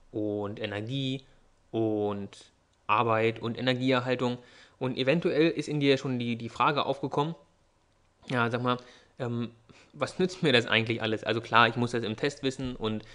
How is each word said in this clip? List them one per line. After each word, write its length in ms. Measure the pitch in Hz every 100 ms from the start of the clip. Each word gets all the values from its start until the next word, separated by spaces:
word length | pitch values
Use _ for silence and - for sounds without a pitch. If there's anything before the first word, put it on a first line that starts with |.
| -
und 480 | 113 107 104 101 110
Energie 640 | 107 101 110 139 131 131 - _ _ _ _
und 800 | 113 113 107 104 101 98 - - _ _ _ -
Arbeit 540 | 107 117 110 113 113
und 180 | 113 113
Energieerhaltung. 800 | 123 127 131 127 127 127 123 123 - - - -
Und 180 | 127 127
eventuell 520 | 131 165 170 143 165
ist 180 | - 147
in 120 | 147
dir 180 | 139 135
schon 220 | 139 123
die, 160 | 120 113
die 140 | 117
Frage 360 | - 131 143 -
aufgekommen, 480 | 135 135 143 156 165 _ _ _ _ _ _ _ _ -
ja, 220 | 127 117
sag 100 | 120
mal, 160 | 123 123 - - _ -
ähm, 340 | 123 120 113 - _ - -
was 260 | - 127 -
nützt 240 | 185 -
mir 80 | 160
das 160 | 120 113
eigentlich 340 | 110 113 113
alles? 220 | 110 107
Also 180 | - 113
klar, 260 | 113 113 117
ich 100 | 120
muss 140 | 120
das 120 | 120
im 140 | 107 110
Test 260 | 143 -
wissen 320 | 135 131 131 127
und 280 | 110 107 -